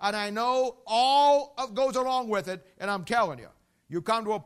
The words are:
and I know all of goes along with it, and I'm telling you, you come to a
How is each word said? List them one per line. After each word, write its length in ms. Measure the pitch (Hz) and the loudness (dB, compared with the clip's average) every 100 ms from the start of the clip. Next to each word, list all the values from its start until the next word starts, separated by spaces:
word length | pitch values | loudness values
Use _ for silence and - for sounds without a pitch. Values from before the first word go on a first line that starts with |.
and 160 | 196 208 | -4 -2
I 140 | 208 | -4
know 480 | 208 240 254 254 240 - | -2 0 0 -2 -4 -2
all 680 | 226 254 277 285 285 277 - | 2 4 6 6 4 2 -6
of 160 | 262 | -6
goes 220 | 208 269 254 | -2 0 0
along 320 | 254 254 233 | 0 -2 -2
with 200 | 208 165 | -2 -4
it, 180 | 185 - - | -10 -14 -10
and 120 | 196 | -6
I'm 140 | 202 | -6
telling 340 | 165 233 196 127 | -2 0 0 -4
you, 100 | 107 _ _ _ _ | -14 _ _ _ _
you 120 | 170 | -8
come 240 | 170 226 | -2 -2
to 80 | 214 | -2
a 100 | 214 | -6